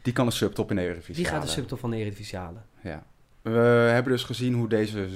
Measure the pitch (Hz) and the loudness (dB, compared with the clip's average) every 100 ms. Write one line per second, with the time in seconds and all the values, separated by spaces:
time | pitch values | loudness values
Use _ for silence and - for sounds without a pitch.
0 | 127 120 120 - 101 - 104 98 90 85 | -2 2 2 2 -2 0 -2 0 -2 -4
1 | - 147 175 151 147 - 120 120 117 113 | -8 -4 -2 -2 -4 -6 -6 -6 -4 -4
2 | 104 101 107 95 87 98 - _ 95 78 | -4 -8 -10 -10 -10 -14 -20 _ -12 -12
3 | - _ _ _ 117 113 120 120 117 117 | -14 _ _ _ 0 4 6 6 6 4
4 | 123 123 123 117 123 120 113 107 107 107 | 2 0 -2 -4 0 0 2 2 0 -2
5 | 95 | -6